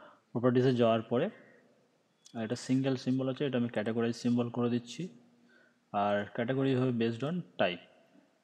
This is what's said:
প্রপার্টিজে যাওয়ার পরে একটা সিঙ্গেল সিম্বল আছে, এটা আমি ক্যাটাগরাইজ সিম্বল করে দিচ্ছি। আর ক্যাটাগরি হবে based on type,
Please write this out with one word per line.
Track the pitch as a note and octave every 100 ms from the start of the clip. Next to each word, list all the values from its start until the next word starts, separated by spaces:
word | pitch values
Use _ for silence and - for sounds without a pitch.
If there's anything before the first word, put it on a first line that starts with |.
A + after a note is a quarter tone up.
| - - _
প্রপার্টিজে | B2 B2 B2 C3 A#2+
যাওয়ার | A2+ A2+
পরে | A2 A#2+ F#3+ - - - _ _ _ _ _ _ - B2
একটা | A2 B2
সিঙ্গেল | - C3 C3+ B2+
সিম্বল | - C3 C3
আছে, | B2+ C#3+
এটা | B2+
আমি | A#2+
ক্যাটাগরাইজ | A2+ G#2+ A2+ A#2 A#2
সিম্বল | A#2+ A#2+ A#2+
করে | A#2+ A#2+
দিচ্ছি। | A#2+ A#2+ - F3+ - - _ _ _ _ _ _
আর | G#2 G#2 G2+ G2+
ক্যাটাগরি | - A#2 C3 C3+ B2+
হবে | C3
based | A#2+ A2+ A#2 C#3
on | F3+ - -
type, | G2 F2 - _ _ - _ _